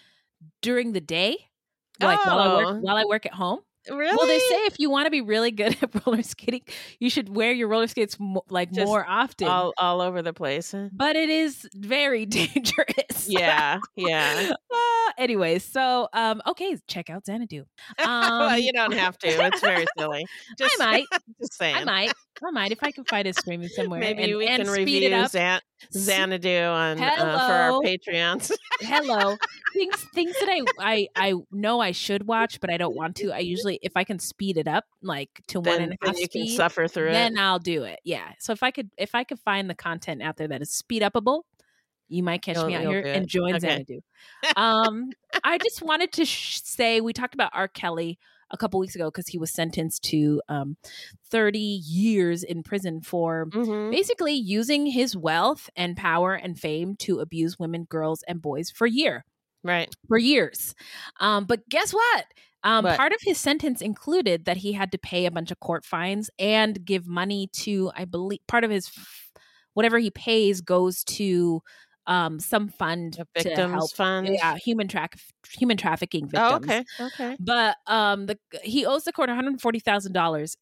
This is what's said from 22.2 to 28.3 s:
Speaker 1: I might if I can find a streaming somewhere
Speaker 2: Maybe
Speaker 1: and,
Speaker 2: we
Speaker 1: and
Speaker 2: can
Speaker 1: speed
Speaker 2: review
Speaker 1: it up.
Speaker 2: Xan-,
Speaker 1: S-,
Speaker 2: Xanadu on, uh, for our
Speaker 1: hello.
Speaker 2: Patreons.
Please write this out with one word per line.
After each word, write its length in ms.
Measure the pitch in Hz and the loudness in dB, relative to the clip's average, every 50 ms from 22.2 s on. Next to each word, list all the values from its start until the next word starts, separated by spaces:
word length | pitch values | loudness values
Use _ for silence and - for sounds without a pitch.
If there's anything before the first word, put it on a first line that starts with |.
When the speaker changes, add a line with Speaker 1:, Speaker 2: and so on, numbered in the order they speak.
| _ _ - - 277 | _ _ -16 -10 -8
Speaker 1:
I 60 | 349 | -6
might 220 | 330 240 196 196 | -4 -2 -2 -2
if 60 | - - | -2 -2
I 80 | - 294 | -4 -6
can 140 | 285 - 254 | -6 -6 -6
find 240 | - - 208 202 190 | -2 -2 0 0 -2
a 40 | 180 | -2
streaming 340 | - - 180 170 175 175 175 | -4 -4 -6 -6 -6 -8 -8
somewhere 320 | - - 185 185 175 165 | -6 -4 -4 -4 -4 -2
Speaker 2:
Maybe 240 | 220 214 214 214 214 | -2 -2 -2 0 0
Speaker 1:
and, 120 | 208 208 208 | -2 0 0
Speaker 2:
we 80 | 220 226 | 0 0
Speaker 1:
and 160 | 247 247 202 | 0 0 0
Speaker 2:
can 80 | 202 | 0
Speaker 1:
speed 60 | 202 196 | 0 0
Speaker 2:
review 280 | 190 185 185 185 190 - | 2 2 2 2 4 4
Speaker 1:
it 40 | |
up. 180 | - 233 240 262 | 4 2 2 2
Speaker 2:
Xan-, 300 | - 185 175 180 185 185 - _ _ - - - - | 2 2 2 2 2 0 -2 _ _ -20 -14 -8 -6
Speaker 1:
S-, 80 | 190 | -2
Speaker 2:
Xanadu 460 | 196 196 196 190 190 190 190 180 170 185 180 175 170 | 0 2 2 2 2 2 0 0 0 2 2 2 2
on, 360 | 170 170 160 165 160 160 160 | 2 2 2 2 0 0 0
uh, 140 | 254 269 302 | 2 2 2
for 60 | 320 - 160 156 - 254 247 | 2 2 2 2 2 4 4
our 140 | - 254 247 254 | 4 6 6 4
Speaker 1:
hello. 120 | 254 262 | 4 4
Speaker 2:
Patreons. 680 | 294 185 185 185 - - 175 170 170 170 | 2 0 0 -2 -2 -2 0 0 2 2